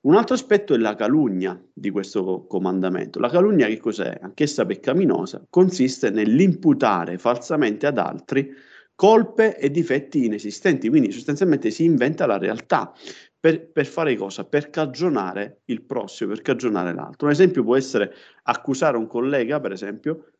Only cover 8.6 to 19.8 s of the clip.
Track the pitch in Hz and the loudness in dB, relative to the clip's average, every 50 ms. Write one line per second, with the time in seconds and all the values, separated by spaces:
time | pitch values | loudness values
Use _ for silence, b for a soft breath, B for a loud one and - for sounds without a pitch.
8.6 | B B B B B B B - 185 202 220 240 226 - - - 220 220 - - | B B B B B B B 4 6 6 6 6 4 2 0 2 2 2 0 0
9.6 | 135 139 143 170 165 - 135 - 143 - - 147 123 113 104 101 101 104 101 - | -2 0 0 0 0 0 -2 -2 -2 -2 -2 0 0 0 -2 -4 -8 -10 -12 -2
10.6 | - 190 147 131 143 170 160 156 123 98 101 120 110 - 139 147 196 175 147 - | 0 0 0 2 0 2 4 4 2 2 -2 -6 -6 -6 -2 0 2 2 2 0
11.6 | - - - - 165 170 160 123 123 143 160 - 175 123 101 95 95 101 107 117 | 0 -4 -2 2 2 2 4 4 2 0 0 -2 0 0 0 0 -2 -4 -4 -6
12.6 | - _ 180 131 101 - B B B B B B B B B _ - 160 160 156 | -4 _ -2 -2 -2 -6 B B B B B B B B B _ 2 2 2 2
13.6 | - - _ 156 139 143 - 170 165 147 123 101 95 98 - - 101 - - 147 | -6 -4 _ -4 -4 -2 -4 -2 0 0 0 -2 -4 -8 -8 -10 -8 -2 -2 -2
14.6 | 147 - - 170 156 135 131 135 170 180 147 107 95 90 92 98 101 - - _ | -2 -2 -4 -4 -4 -4 -4 -2 -2 0 0 0 -2 -4 -6 -6 -8 -8 -12 _
15.6 | _ - 117 110 - _ 135 123 98 95 - - 113 98 104 110 - - 131 117 | _ -8 -8 -8 -8 _ -6 -6 -6 -8 -8 -8 -6 -6 -6 -6 -2 -2 -2 0
16.6 | 123 120 104 92 90 87 85 90 - - - _ 147 147 147 147 190 180 - 135 | 0 -2 0 0 -2 -2 -4 -6 -10 -14 -8 _ 0 0 6 6 6 6 6 0
17.6 | 113 110 123 135 135 - - 110 101 95 B B B B B B B - 117 - | 2 2 2 2 0 0 -2 -2 -2 -2 B B B B B B B -4 -4 -4
18.6 | - 143 135 131 170 151 127 113 113 113 - 120 127 135 143 135 117 113 147 147 | -4 -6 -4 0 0 0 0 0 -4 -4 -4 -4 -2 0 0 -2 -2 -2 -4 -4
19.6 | 131 98 92 95 | -4 -6 -8 -8